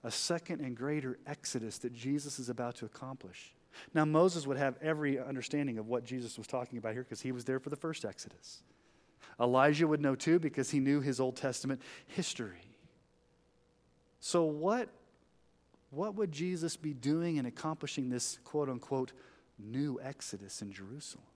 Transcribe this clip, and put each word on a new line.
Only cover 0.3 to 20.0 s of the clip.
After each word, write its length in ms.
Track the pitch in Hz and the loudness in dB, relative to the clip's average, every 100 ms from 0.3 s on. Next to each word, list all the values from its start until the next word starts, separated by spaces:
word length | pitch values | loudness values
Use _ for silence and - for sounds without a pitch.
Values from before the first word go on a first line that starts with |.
| 170 170 175 | 0 -2 -4
and 160 | 135 117 | -4 -2
greater 440 | 135 151 131 123 | 0 0 -2 -6
exodus 540 | - 147 - 127 110 - | -8 -8 -4 -4 -4 -6
that 140 | 123 | -6
Jesus 480 | 120 123 143 143 131 | -4 -2 -2 -2 -6
is 80 | 123 | -6
about 260 | 120 120 120 | -2 -4 -4
to 60 | |
accomplish. 680 | 110 - 131 131 92 87 - _ _ - - | -10 -10 -12 -12 -14 -16 -18 _ _ -20 0
Now, 100 | 160 151 | 4 6
Moses 380 | 156 185 170 | 8 8 6
would 120 | 139 139 | -2 2
have 200 | 139 127 | 2 2
every 380 | 156 156 147 135 | 0 2 2 2
understanding 580 | 131 135 120 151 139 113 | 0 -4 -2 0 0 -2
of 80 | 107 | 0
what 160 | 123 | -2
Jesus 340 | 120 127 117 - | 0 -6 -6 -8
was 120 | 110 | -4
talking 300 | 131 123 120 | -4 -4 -6
about 160 | 110 | -4
here 100 | 113 | -4
'cause 160 | 123 113 | -6 -6
he 100 | 131 | -4
was 140 | 127 | -4
there 160 | 123 131 | 0 -2
for 100 | 139 | -2
the 60 | 143 | -4
first 280 | 160 160 | -4 -4
exodus. 600 | 107 - - - - - - _ _ _ _ _ - - | -6 -8 -14 -16 -18 -18 -20 _ _ _ _ _ -20 0
Elijah 480 | 123 127 143 147 165 | 4 8 8 8 4
would 140 | 151 | 4
know 160 | 143 131 | 4 2
too 240 | - 170 | 6 6
because 300 | 160 143 127 | 4 0 0
he 100 | 147 | 2
knew 200 | 135 147 | 4 4
his 200 | 139 123 | 2 2
Old 160 | 131 127 | 0 0
Testament 440 | 139 127 135 131 - - - | -2 -2 -4 -4 -6 -18 -8
history. 680 | - 175 - 110 87 - - - _ _ _ _ _ _ _ _ _ _ _ _ _ | -4 -4 -4 -8 -10 -20 -20 -20 _ _ _ _ _ _ _ _ _ _ _ _ _
So 240 | - 175 | 0 4
what, 460 | 160 151 170 233 247 - - _ _ _ _ _ _ - _ | 4 2 2 0 -2 -10 -20 _ _ _ _ _ _ -20 _
what 260 | 135 208 202 | -4 -4 0
would 160 | 202 | -2
Jesus 440 | 147 180 180 165 - | 0 -2 0 -2 -2
be 160 | 156 | -6
doing 440 | 139 131 156 170 156 | -2 2 2 4 2
in 100 | 123 | 0
accomplishing 640 | - 156 160 147 - 127 | -2 -4 -4 -4 -2 0
this 320 | 123 - - | 0 -2 -6
quote-unquote 680 | - 151 139 123 - 135 127 - - - _ - | -2 0 0 -2 -2 0 -2 -6 -20 -20 _ -16
new 400 | 104 123 147 123 | -6 -2 0 -2